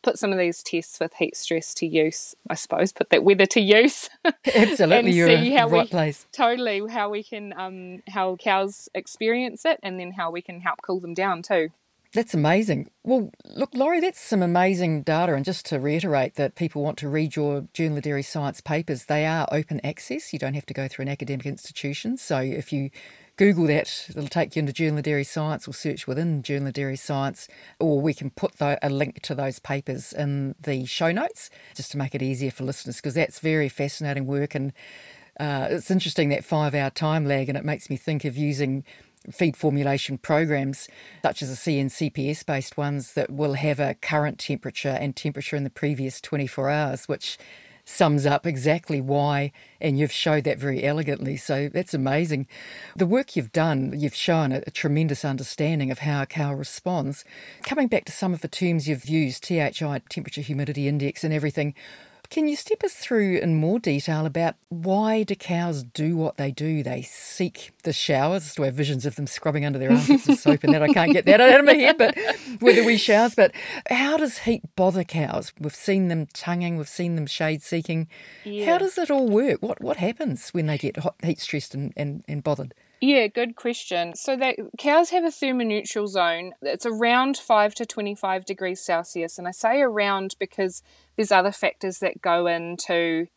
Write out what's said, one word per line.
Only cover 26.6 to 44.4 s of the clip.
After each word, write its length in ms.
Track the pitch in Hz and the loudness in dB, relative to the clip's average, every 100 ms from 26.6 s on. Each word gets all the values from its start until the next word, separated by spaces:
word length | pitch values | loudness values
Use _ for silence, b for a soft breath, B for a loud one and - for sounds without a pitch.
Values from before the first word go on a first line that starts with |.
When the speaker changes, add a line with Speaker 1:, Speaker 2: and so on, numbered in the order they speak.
| 139 | -4
Speaker 2:
of 80 | 127 | -4
Dairy 220 | 139 135 | -6 -6
Science, 500 | - 139 139 - - B B B | -4 -2 -2 -6 -18 B B B
or 200 | 165 143 | 2 2
we 140 | 156 | 0
can 160 | 139 139 | -2 -8
put 280 | - 196 _ | -4 -6 _
tho-, 200 | 143 143 | -2 0
a 80 | 143 | -2
link 320 | 139 143 - | -2 -4 -6
to 100 | - | -8
those 240 | 135 135 127 | -6 -6 -8
papers 560 | - 139 143 127 - | -6 -6 -6 -8 -8
in 400 | - 147 139 135 - | -4 -2 -2 -4 -6
the 240 | - 135 123 | -4 -4 -4
show 260 | - 165 | -2 0
notes 380 | 185 320 - - B B | 0 -4 -8 -16 B B
just 180 | - - | -14 -8
to 40 | 143 | -6
make 160 | 131 | -4
it 80 | 139 | -4
easier 300 | 131 127 135 | -4 -2 -6
for 120 | - | -4
listeners, 380 | 131 139 - 120 | -8 -8 -10 -8
'cause 140 | 147 131 | -4 -2
that's 240 | 156 - | -2 -2
very 300 | 160 156 143 | 0 0 0
fascinating 580 | - 143 - 151 139 131 | -2 -6 -4 -6 -4 -4
work. 260 | 139 147 | -2 -2
And, 180 | 147 135 - B B B B B - | -4 -6 -8 B B B B B -8
uh, 280 | 151 139 - | -4 -2 -2
it's 180 | 170 - | -4 0
interesting, 400 | 185 165 160 143 | 0 0 0 2
that 160 | 143 - | 0 0
five-hour 460 | 156 151 143 135 | 0 0 0 -2
time 340 | - 156 160 143 | -2 0 0 2
lag, 240 | 139 131 | 0 0
and 80 | 139 | -4
it 80 | 151 | -4
makes 240 | 147 - | -6 -6
me 80 | 139 | -6
think 260 | - 151 | -4 -4
of 140 | 147 127 | -4 -2
using 460 | 147 139 139 135 - B B B - | -2 0 -2 -2 -6 B B B -18
feed 240 | - 170 - | 0 0 2
formulation 600 | 156 143 139 139 - 135 | 0 2 0 0 -2 -8
programs 720 | - 151 160 147 135 139 - B B B | 0 2 2 0 -2 -6 -12 B B B
such 200 | 143 - | -2 -2
as 80 | 131 | -8
the 60 | 131 | -6
C 240 | - 143 | -2 0
N 80 | 135 | 0
C 220 | - 151 | -2 -4
P 200 | - 135 | -2 -4
S 140 | 151 | -4
based 320 | - 139 131 - | -4 -4 -4 -4
ones 380 | 143 143 131 | -4 -4 -4
that 160 | - - | -4 -4
will 240 | 139 151 | -2 -2
have 260 | 135 151 139 | 0 0 0
a 160 | 139 120 | -2 -4
current 420 | - 151 147 | -2 0 0
temperature 600 | - | -4